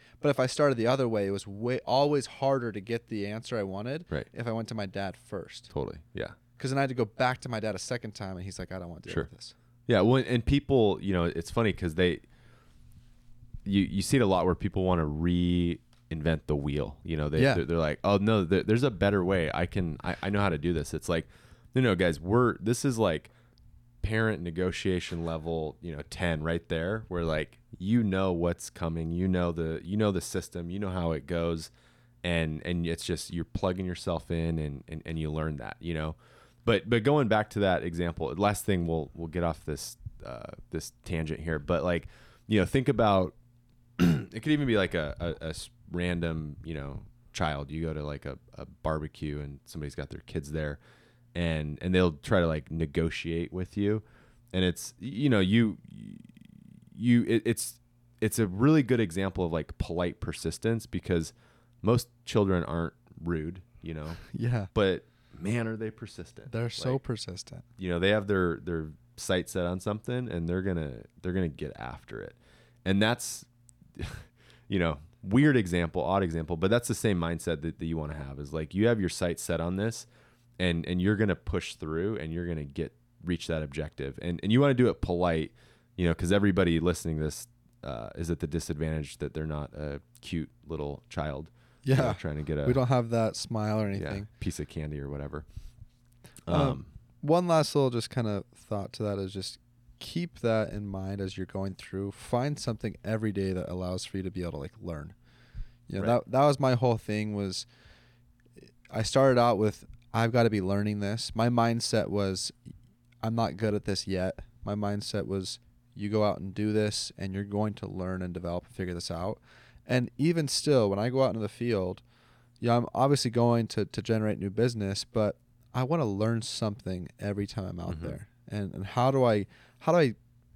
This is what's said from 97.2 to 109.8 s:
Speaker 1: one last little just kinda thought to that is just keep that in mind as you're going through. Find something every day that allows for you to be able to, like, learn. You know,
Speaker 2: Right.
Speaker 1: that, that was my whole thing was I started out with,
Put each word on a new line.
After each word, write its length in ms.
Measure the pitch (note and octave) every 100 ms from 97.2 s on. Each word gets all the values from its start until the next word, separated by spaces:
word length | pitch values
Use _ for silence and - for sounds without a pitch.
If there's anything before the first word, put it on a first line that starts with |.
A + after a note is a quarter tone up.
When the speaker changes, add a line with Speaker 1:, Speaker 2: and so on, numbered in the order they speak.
Speaker 1:
one 260 | D3 E3+ F3
last 260 | D#3+ C#3+
little 140 | D3 C3
just 200 | A#2 -
kinda 340 | B2+ A2 G2+ -
thought 380 | - - G#2 F#2+
to 80 | -
that 140 | G#2 G2
is 140 | F#2+
just 260 | G2 - - _ _ - -
keep 420 | - E3+ F3 -
that 320 | A#2 A2 G#2+
in 120 | G#2 G2+
mind 360 | F#2+ F#2+ G2+
as 160 | F#2+ F#2+
you're 80 | F2+
going 280 | G2 G2
through. 380 | F#2 - F#2+ G2
Find 460 | - - A#2+ C#3 D3
something 380 | - A2 A2 -
every 300 | G2+ A2 A2
day 200 | G2 F#2+
that 160 | F2+ -
allows 340 | F2+ F2+ F#2
for 140 | - F#2+
you 40 |
to 80 | F#2
be 120 | F#2
able 100 | E2+
to, 40 | D2+
like, 160 | D2 -
learn. 320 | F2+ D2+ D#2+ - - - - - - - -
You 80 | F#2+
know, 40 |
Speaker 2:
Right. 200 | F#2 A#2+ -
Speaker 1:
that, 40 |
that 120 | B2+ D3
was 140 | C3+
my 140 | C3
whole 240 | B2 B2+ A2+
thing 360 | - G#2+ G#2+
was 320 | G2+ G2 - - - - - _ _ _ _ _ - - _ _
I 120 | A2
started 360 | G#2 C3+ C3+ B2
out 160 | A#2+ G2+
with, 280 | G#2+ -